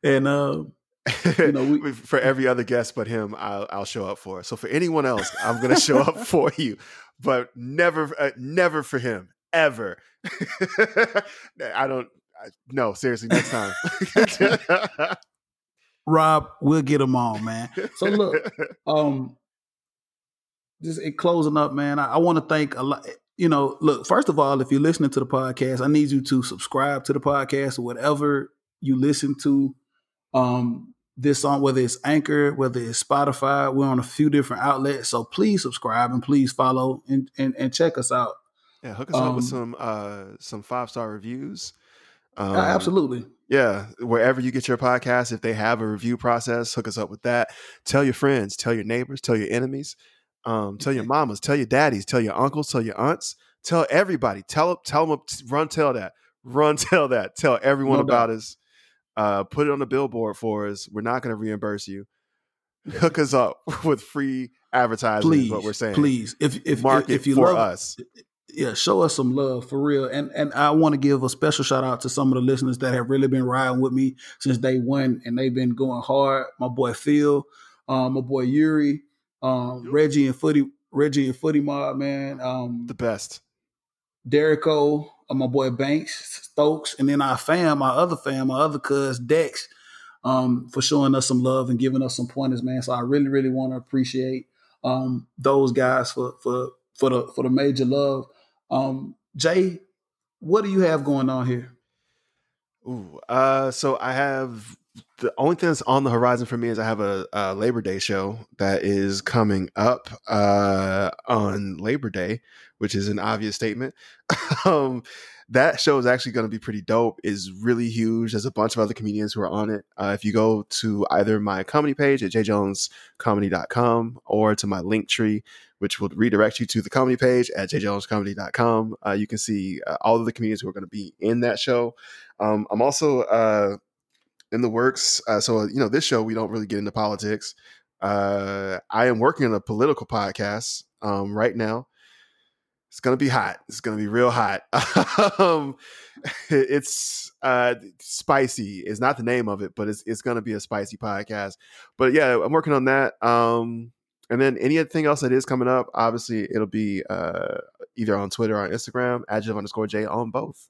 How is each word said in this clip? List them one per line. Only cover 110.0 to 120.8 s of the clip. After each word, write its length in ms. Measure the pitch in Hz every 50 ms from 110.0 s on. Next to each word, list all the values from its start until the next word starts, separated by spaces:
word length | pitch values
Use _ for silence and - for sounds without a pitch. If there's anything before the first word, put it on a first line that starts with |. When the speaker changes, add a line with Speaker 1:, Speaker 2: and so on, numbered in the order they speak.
| - - - - _ -
Speaker 2:
uh, 840 | 110 104 104 101 101 101 101 98 98 95 95 95 95 98 98 92 - - - -
on 500 | 123 110 104 101 101 101 101 98 95 78
Labor 320 | 92 110 127 139 - 110
Day, 320 | 92 101 90 92 110 120 _ _ - - - - _ _
which 160 | 110 101 -
is 120 | 101 98 104
an 100 | 104 101
obvious 360 | 92 110 110 104 107 107 101
statement. 380 | - - 113 104 117 127 135 - _
<laughs> 40 | - - - _ _ _ - - - - 147 - -
Um, 380 | 190 180 151 139 131 127 123 - - - - - - - - - _
that 320 | 117 127 135 160 - -
show 160 | - 156 147 135
is 80 | 120
actually 260 | 123 123 123 - 127
gonna 160 | 107 123 113 107
be 120 | 107 110
pretty 220 | - - 107 104
dope. 380 | 90 - 110 113 117 117 - - -
It's 280 | 95 101 98 90 95
really 380 | 92 92 104 120 123 117 120 117
huge. 420 | 113 113 113 110 113 113 117 113
There's 140 | 113 107 101
a 60 | 131
bunch 240 | - - 107 113 -
of 40 | 113
other 120 | 110 104 -
comedians 400 | - 107 107 104 107 107 104 -
who 80 | 113
are 80 | 101 85
on 200 | - 104 107 107
it. 140 | 107 101 - _ _ -
Uh, 140 | 95 101 101 101
if 60 | -
you 80 | 104
go 340 | 104 113 110 110 110 107 104 _
to 360 | - -